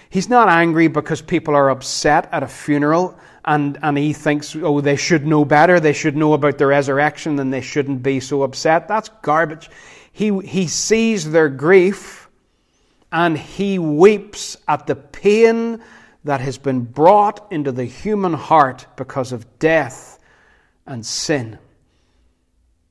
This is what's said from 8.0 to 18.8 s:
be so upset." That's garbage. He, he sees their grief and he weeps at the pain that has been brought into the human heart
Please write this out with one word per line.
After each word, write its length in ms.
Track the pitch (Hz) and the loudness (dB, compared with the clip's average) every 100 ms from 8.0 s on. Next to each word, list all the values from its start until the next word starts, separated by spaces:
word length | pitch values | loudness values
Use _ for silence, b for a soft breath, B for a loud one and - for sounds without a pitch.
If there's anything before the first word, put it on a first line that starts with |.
be 160 | 127 135 | -2 -4
so 240 | 127 143 | -2 -2
upset." 460 | 135 131 165 165 165 | -2 -2 0 0 0
That's 220 | 214 214 _ | -6 -6 _
garbage. 480 | - 151 165 156 - B B B B | -2 0 -2 -6 -18 B B B B
He, 260 | - 214 196 | -6 -2 -2
he 260 | - 175 175 | -4 -4 -4
sees 640 | - - 220 226 214 156 | -4 0 0 0 -2 -2
their 180 | 160 156 | 0 0
grief 800 | 135 147 190 180 202 - - - _ _ _ _ _ _ _ _ | 0 4 4 4 0 -10 -20 -20 _ _ _ _ _ _ _ _
and 260 | 165 170 156 | -2 0 -2
he 400 | - - 196 190 | -6 -6 -2 -2
weeps 760 | 160 147 190 208 208 - - - - | 0 6 6 6 -2 -14 -14 -10 -4
at 220 | 147 - | -4 -4
the 80 | 139 | -8
pain 840 | - - 196 214 226 226 233 226 B B B B | -8 -4 0 4 2 0 -4 -8 B B B B
that 160 | 143 139 | -8 -6
has 180 | 135 127 | -6 -8
been 220 | 139 131 | -6 -4
brought 720 | 120 120 156 208 202 - - | -6 2 4 4 2 -2 -10
into 180 | 170 139 | -8 -6
the 140 | 127 | -6
human 480 | 123 123 202 208 190 | -8 -8 -4 -2 -2
heart 540 | 156 - 156 135 127 | -4 0 2 2 -2